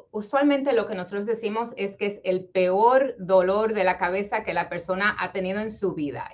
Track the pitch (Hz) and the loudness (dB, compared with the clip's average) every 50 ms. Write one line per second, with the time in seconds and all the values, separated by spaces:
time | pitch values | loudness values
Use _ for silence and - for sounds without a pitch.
0 | - _ - 214 208 - - 277 285 294 285 269 269 285 240 220 202 - 214 185 | -20 _ -10 -10 -8 -2 0 2 4 4 2 2 2 2 2 2 0 0 -4 -8
1 | 180 - 202 202 208 226 226 214 - 202 208 226 240 233 - - 196 196 - - | -8 -6 -6 -6 -4 -4 -4 -2 -4 -4 -2 -2 -4 -6 -6 -6 -6 -6 -4 -4
2 | 208 202 202 - - 190 185 185 185 - _ 190 180 180 185 196 226 240 254 262 | -4 -4 -4 -4 -2 -2 -2 -2 -4 -2 _ 2 2 4 4 4 6 6 6 6
3 | 277 262 - - 185 165 190 185 180 185 196 208 220 220 220 208 185 185 180 - | 4 2 -2 -8 0 6 6 6 6 6 2 2 0 0 0 2 2 2 2 0
4 | 185 175 185 196 202 202 247 220 214 190 165 170 170 - 175 180 - - 185 190 | 0 0 0 -2 -2 -2 -4 -4 -4 -2 -2 -2 -4 -4 -6 -8 -4 -4 -2 0
5 | 202 208 208 - 185 185 - 196 185 185 190 208 220 220 214 - 202 185 - 160 | 0 0 0 -2 -6 -4 -4 -4 -4 -2 -2 -4 -4 -6 -6 -2 -2 -2 -2 -2
6 | 147 143 120 113 - - | -6 -6 -6 -8 -10 -4